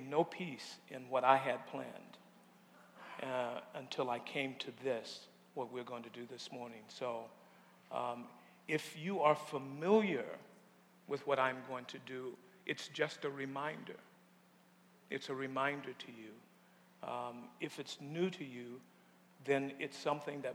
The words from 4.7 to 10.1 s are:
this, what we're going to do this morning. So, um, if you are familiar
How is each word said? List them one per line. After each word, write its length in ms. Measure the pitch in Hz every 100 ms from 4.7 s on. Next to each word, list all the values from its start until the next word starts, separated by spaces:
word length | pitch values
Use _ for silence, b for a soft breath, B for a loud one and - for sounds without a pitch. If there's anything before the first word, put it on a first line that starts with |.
| 117
this, 440 | 131 117 - - - - -
what 180 | - 120
we're 100 | 123
going 200 | 120 120
to 80 | 117
do 160 | 117 120
this 220 | 123 -
morning. 300 | 127 120 113 107
So, 340 | - 127 117 113 - B B B B -
um, 340 | 123 123 120 120 - B B -
if 260 | 156 - 160
you 180 | 160 196
are 140 | 151
familiar 920 | 147 - 143 135 139 165 220 202